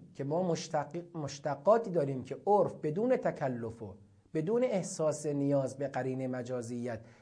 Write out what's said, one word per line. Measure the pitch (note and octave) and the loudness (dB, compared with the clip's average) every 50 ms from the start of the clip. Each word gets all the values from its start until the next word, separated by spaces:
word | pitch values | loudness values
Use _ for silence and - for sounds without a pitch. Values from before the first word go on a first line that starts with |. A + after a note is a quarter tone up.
| - - - | -18 -16 -10
که | - C#3 | -8 -4
ما | C#3 D#3 F3 F#3 F3 D#3+ | -2 0 0 2 2 0
مشتق-، | D3+ - - D#3+ D3 C#3+ - - F3 E3+ - - | -2 -2 -2 -2 -2 -2 -2 -6 -10 -10 -8 -8
مشتقاتی | D#3+ C#3+ C3 - - - D3+ C#3 C#3 - G3 A3+ A3+ A3+ F#3+ | -6 -6 -6 -8 -4 -4 -4 -4 2 6 6 6 6 4 2
داریم | E3+ E3 C#3+ C#3 C3+ B2+ A#2 | 2 2 2 2 0 -4 -6
که | - C3+ - - | -8 -10 -4 2
عرف | G3 G#3 G3+ E3 - - | 4 6 6 6 4 0
بدون | - - D3+ D3 G3+ A#3 B3+ B3+ | -2 -2 -2 0 2 2 2 2
تکلف | - - E3+ - - D3 C3 B2 A#2 A#2 A2 - - A2 | 2 2 -2 -2 0 -2 -2 -2 -2 -4 -6 -8 -8 -12
و | F#2+ F2+ - - - - - _ _ - | -12 -12 -14 -20 -20 -20 -20 _ _ -4
بدون | D#3+ D3+ F#3+ A#3 A#3+ B3+ | -2 0 2 2 2 2
احساس | B3 G#3+ F3+ D#3+ - - - D#3 D3+ C#3+ - - | 2 2 0 0 -2 -2 0 2 2 2 0 -2
نیاز | D3 C#3+ C#3 C#3 C#3 C#3+ C#3 C3+ B2+ C3+ | -2 0 2 2 4 4 2 2 0 -2
به | C#3+ C#3+ | -4 -6
قرینه | C3+ C#3 B2+ B2+ C3 B2+ C3 C3 | -4 -2 -2 -2 -2 -2 -2 -2
مجازیت | B2+ B2+ B2+ A#2 B2 B2+ B2 A2+ A2+ B2 A#2+ A#2+ A#2+ A2+ A2 - - - - | -4 -4 -4 -4 -4 -4 -4 -4 -6 -6 -4 -4 -4 -6 -6 -10 -16 -20 -20